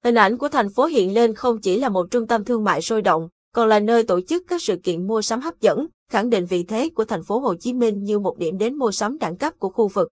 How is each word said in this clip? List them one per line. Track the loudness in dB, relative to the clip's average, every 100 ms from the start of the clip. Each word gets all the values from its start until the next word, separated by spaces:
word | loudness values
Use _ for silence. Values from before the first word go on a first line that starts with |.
Hình | 2
ảnh | 4 4 2
của | -2
thành | 0 0
phố | 0
hiện | 2 2 2
lên | 2 2
không | 2 -2 0
chỉ | 0 0
là | 0
một | -2 0
trung | -2 0
tâm | -2
thương | 0 -2
mại | 0 -2
sôi | -2 0
động, | 2 2 -2 _ _
còn | 0 4
là | 4
nơi | 4 2
tổ | 4 0
chức | 0 -4 -2
các | -4
sự | -2 -2
kiện | -2 -4 -2
mua | -2
sắm | -2 -4
hấp | -6 0
dẫn, | 0 2 -4 _ _
khẳng | -2 0
định | 0 0
vị | -2
thế | -2 -2 -2
của | -2
Thành | -4 -4
phố | -4 -2
Hồ | -2
Chí | -4 -4
Minh | 0 0 0
như | -2 -2
một | -2 -2
điểm | -6 -2
đến | -4
mua | -2 -2
sắm | -2 -4 -4
đẳng | -6 -4
cấp | -6 -4
của | -6
khu | 0 0
vực | 0 -2